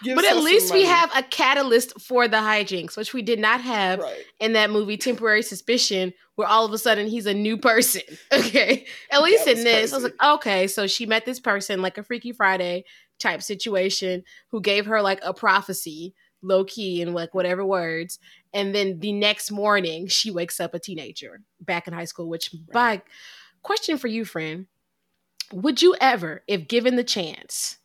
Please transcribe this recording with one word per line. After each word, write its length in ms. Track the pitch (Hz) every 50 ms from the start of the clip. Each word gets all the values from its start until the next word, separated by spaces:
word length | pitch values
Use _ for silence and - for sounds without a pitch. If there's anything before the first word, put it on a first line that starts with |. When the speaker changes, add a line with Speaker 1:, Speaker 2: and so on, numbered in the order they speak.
| -
Speaker 1:
gives 120 | 247 254
Speaker 2:
But 100 | 269 -
at 40 | -
Speaker 1:
her 40 | - 339
some 60 | 302
Speaker 2:
least 300 | 320 359 440 - 359 359
we 60 | 381
Speaker 1:
money. 100 | 392 349
Speaker 2:
have 220 | 349 339 339 320 -
a 60 | 269
catalyst 800 | 262 - - - 294 262 277 285 277 262 226 240 247 - - -
for 260 | - - 254 247 240 233
the 100 | 220 220
hijinks, 600 | 214 214 214 214 208 - 190 175 160 170 - -
which 160 | 220 - -
we 80 | 262
did 160 | 220 214 240 214
not 240 | 214 214 226 247
have 380 | 240 254 240 214 196 185 185 185
Speaker 1:
Right. 240 | 170 135 104 - - - _ _
Speaker 2:
in 140 | 214 220 226
that 180 | 220 214 208
movie, 260 | 214 208 214 196 208 208
Temporary 460 | - 262 240 233 226 220 214 214 220
Suspicion, 720 | - 202 180 - - 233 247 - - 208 185 185 185 180 _ _ _ _
where 140 | - 208 185
all 180 | 208 220 226
of 80 | 214 208
a 60 | 220
sudden 260 | 220 247 220 208 208
he's 220 | 220 214 240 202 208
a 60 | 202
new 240 | 208 208 214 226 214
person. 440 | - 247 226 226 254 - - 190 - - - -
<laughs> 160 | - _ 277
Okay. 540 | 294 - 233 196 - 220 185 - - - - - - - -
At 100 | - 277
least 240 | 311 339 403 453 -
Speaker 1:
That 60 | 294
Speaker 2:
in 60 | 247 220
Speaker 1:
was 60 | 233
Speaker 2:
this, 280 | 233 233 220 220 262 277
I 40 | 269
was 60 | 247
Speaker 1:
crazy. 100 | 247 - _
Speaker 2:
like, 140 | - 294 294 302
"Okay, 280 | - 233 196 185 185 196
so 200 | 190 - 202 196
she 180 | 190 - 240
met 200 | 214 220 226 220
this 140 | 247 254 254
person, 440 | _ 233 202 202 196 - 208 185 185
like 160 | 185 185 -
a 40 | 208
Freaky 280 | _ 240 233 - 240
Friday 540 | 233 _ 214 190 190 185 180 175 175 180 190 _ - - _ _ _ _
type 240 | - 220 175 156 -
situation, 800 | - 208 196 - 233 202 185 185 196 190 - 196 185 180 180 185 _ - - _ _
who 140 | - 220
gave 260 | 180 208 202 208 208 208
her, 160 | 220 220 208
like, 160 | 196 196 190
a 100 | - 180
prophecy, 840 | 185 - - 214 190 196 190 - 190 - - 170 151 156 165 185 _ _ _ _ _ _
low 240 | - 185 190 185 196
key, 380 | 190 - 226 208 190 180 175 175
and, 100 | 170 175
like, 220 | 175 170 165 -
whatever 280 | 185 180 180 185 185 196
words." 540 | 190 196 185 170 165 160 165 170 180 - - _ - - _ _ _ -
And 200 | 202 202 196 196
then 240 | 208 202 196 185 165
the 140 | 175 208 202
next 380 | 202 208 208 214 - - -
morning, 560 | 208 208 202 208 208 202 180 165 160 160 180 185
she 220 | - - - 220
wakes 280 | 196 170 175 170 - -
up 140 | 180 170 -
a 60 | 175
teenager 640 | - - 190 160 143 - - - - 113 87 208 _ _ _ _
back 260 | 180 - 185 170 - -
in 60 | 170
high 100 | 170 170
school, 220 | 170 - - 170 165
which, 220 | 165 165 - - - 160 160 160 -
Speaker 1:
Right. 260 | 233 247 233 214 185
Speaker 2:
by, 20 | - _ - - - - - - - _ _ _
question 360 | _ - 392 440 427 - 320 269
for 100 | - 240
you, 180 | 220 226 220
friend. 400 | 185 - 165 156 156 156 175 190 _ _ _ _ _ _ _ _ _ _ _ _ _ _ _ - _ -
Would 280 | 185 185 294 285 -
you 140 | 320 359 359 -
ever, 420 | - 262 247 208 170 160 151 - _ -
if 200 | 202 190 156 -
given 280 | 233 240 226 254 247 247
the 60 | 233
chance 720 | 240 - 208 175 156 - - - _ - - - - - _